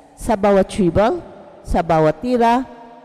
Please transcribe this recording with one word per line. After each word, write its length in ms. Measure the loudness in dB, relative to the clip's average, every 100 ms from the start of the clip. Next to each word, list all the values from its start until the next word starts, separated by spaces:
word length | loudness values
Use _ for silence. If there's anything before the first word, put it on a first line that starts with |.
| -20 -10
Sa 180 | -6 -2
bawat 320 | 2 2 0
dribble, 480 | -2 0 2 0 -2 -8 -20 -20 -18
sa 220 | -6 -4 0
bawat 340 | 0 0 0
tira, 460 | -2 0 2 0 -4 -12 -20 -20